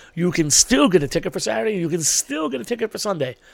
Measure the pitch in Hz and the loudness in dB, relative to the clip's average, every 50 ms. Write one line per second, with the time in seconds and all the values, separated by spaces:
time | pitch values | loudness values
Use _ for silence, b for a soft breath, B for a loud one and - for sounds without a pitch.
0 | B B B 165 175 175 - 170 156 147 - - - - 247 277 294 214 170 175 | B B B -2 0 0 2 0 0 2 4 4 4 4 4 4 6 6 4 4
1 | 143 131 - 165 175 190 - 185 - 214 220 220 226 220 214 180 170 151 170 170 | 2 2 -2 -4 -4 -4 -6 -6 -4 -4 -2 -2 -2 -2 -2 -2 -2 -2 -2 -2
2 | 147 - - - - - 285 311 311 285 262 247 214 - 240 226 233 214 - 202 | 0 0 0 0 -2 -4 -4 -4 -4 -4 -4 -6 -6 -6 -6 -4 -6 -6 -6 -6
3 | - 208 190 151 135 127 113 _ b b | -4 -4 -2 -2 -4 -6 -6 _ b b